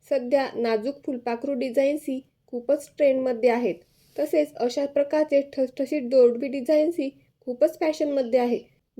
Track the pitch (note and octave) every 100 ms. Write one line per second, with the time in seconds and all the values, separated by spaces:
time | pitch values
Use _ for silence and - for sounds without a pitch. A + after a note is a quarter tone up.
0 | - C#4 B3 C#4 C4+ - A#3 A3 A#3+ C#4+
1 | - B3 A#3+ A#3 C#4 C4 C4 A#3 C#4 D4+
2 | - C4 - _ _ A#3+ A#3+ D4 - -
3 | C#4+ C4 B3+ A3+ A#3+ A#3 A3 E3 _ _
4 | _ - D4+ D#4 D4 - A#3+ C#4+ C#4+ C#4+
5 | C#4+ D#4 D4+ C#4+ C#4 C4+ C4 - C4 D4+
6 | A#3+ C4 A#3+ A#3 C#4 C4+ A#3 D4+ D#4 E4+
7 | C4+ - _ _ - A#3+ D#4 - D#4 D4+
8 | D4 C#4 A#3 B3 A#3+ A#3 - _ _